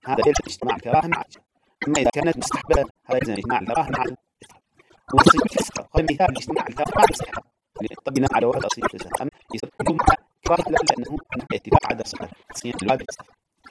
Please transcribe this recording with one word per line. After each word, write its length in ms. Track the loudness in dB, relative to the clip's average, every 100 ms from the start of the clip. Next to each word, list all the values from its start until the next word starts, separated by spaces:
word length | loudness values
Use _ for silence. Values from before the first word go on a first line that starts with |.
هذا 220 | -4 2 2
هي 40 |
الاجتماع 460 | 2 -2 -8 -4 -4
الكراهة 300 | 2 2 2
مع 140 | -2
الإجتماع. 240 | -4 -14 _ _ _ _ 0
أما 100 | 2
إذا 120 | 2
كانت 280 | 2 0 -2
مستحبة، 460 | -4 -6 0 0 0 -8 -4
هذا 100 | -2
يلزم 160 | -2
اجتماع 260 | -4 0 -2
الكراهة 320 | 0 -2 0
مع 120 | -2
الاستحباب. 220 | -4 -6 _ _ -20 -20 _ _ _ _ -2
وصيغة 300 | 4 6 6
الفسق، 520 | 0 0 -2 -6 -4 -2
هذا 80 |
مثال 260 | 0 2 0
الاجتماع 360 | 0 -4 -4 -4
الكراهة 260 | -4 -2 4
مع 80 |
الاستحباب. 400 | 4 2 -6 -10 -12 _ _ -10
اللي 140 | -8 -6
طبقنا 240 | -2 2 4
على 140 | 4 2
وضع 200 | 0 -2
أصيل 180 | -2
الفسق. 380 | -4 -4 -8 -6
أما 80 | -6 -8 _
يصير 160 | -8 -8 _ 0
كل 80 | 2 4 2 _ _ 2
كراهة 240 | 2 4
لا، 80 | 0 2
لأنه 280 | -2 -2 -8 -6 -10 -6
اتفاق 400 | -6 2 2 2
عدم 120 | -4
صحة 240 | -6 -10 -12 -14 _
صيام 200 | -10 -8 -4
الواجب 240 | 0 0 -2
الصحة. 260 | -14 -16 _ _ _ -20